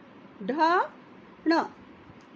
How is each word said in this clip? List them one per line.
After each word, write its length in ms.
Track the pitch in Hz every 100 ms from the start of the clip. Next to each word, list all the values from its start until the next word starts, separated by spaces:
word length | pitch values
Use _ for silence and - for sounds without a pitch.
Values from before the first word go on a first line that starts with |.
| - - - -
ढ, 160 | 202 285 320 370 587 - - - - - 311
ण, 160 | 330 - - - - - - -